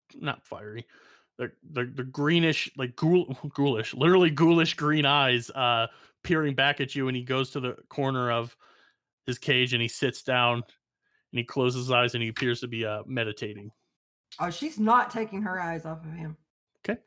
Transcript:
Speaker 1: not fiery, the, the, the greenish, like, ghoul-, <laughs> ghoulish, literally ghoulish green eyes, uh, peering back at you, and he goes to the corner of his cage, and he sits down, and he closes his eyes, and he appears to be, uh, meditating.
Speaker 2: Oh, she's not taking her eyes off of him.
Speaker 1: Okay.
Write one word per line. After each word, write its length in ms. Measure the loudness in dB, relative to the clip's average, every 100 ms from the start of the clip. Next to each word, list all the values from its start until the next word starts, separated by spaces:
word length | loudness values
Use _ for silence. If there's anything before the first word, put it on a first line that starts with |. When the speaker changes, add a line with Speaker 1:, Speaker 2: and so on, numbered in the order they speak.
| _ -10
Speaker 1:
not 260 | -8 -8
fiery, 420 | -10 -14 -12 -14 -16 _ -20 _ _ -10
the, 160 | -10 -12 -10
the, 120 | -6
the 180 | -6 -6
greenish, 640 | -8 -4 0 2 2 0 -4 -6
like, 200 | -8 -2
ghoul-, 400 | 2 4 2 -6 -8
<laughs> 60 |
ghoulish, 400 | 0 0 0 -4
literally 360 | 2 6 6 6
ghoulish 440 | 6 6 6 4
green 300 | 0 0 2
eyes, 460 | 4 4 4 2 -2
uh, 360 | -2 2 2 0 -6 -20 _
peering 300 | -2 0 2
back 260 | 2 2 2
at 160 | -2 -2
you, 100 | -2
and 100 | -2
he 60 |
goes 280 | -2 -2 -2
to 100 | -4
the 160 | -6 -8 -10
corner 440 | -2 0 0 0
of 240 | 0 -2 -10 _ _ _ _ _ _ -8
his 120 | -4
cage, 360 | 0 2 2
and 80 | 0
he 60 | -2
sits 340 | -2 -4 -2
down, 320 | -2 2 2 0
and 840 | -4 _ _ _ _ _ _ -6
he 60 |
closes 380 | -4 0 0 0
his 80 | 0
eyes, 220 | 2 2
and 80 | 0
he 80 | -4
appears 300 | -2 -2 -2
to 60 | -4
be, 160 | -6
uh, 180 | -4 -6 -6
meditating. 640 | -4 -4 -6 -8 -10 -16 -20 _ _ _ _ _ -8
Speaker 2:
Oh, 100 | -6
she's 280 | -6 -6 0
not 300 | 4 4 2
taking 320 | -4 -6 -6
her 180 | -6 -4
eyes 240 | -6 -6
off 200 | -8 -12
of 80 | -12
him. 240 | -12 -12 -14 _ _ _ _ -8
Speaker 1:
Okay. 100 | -8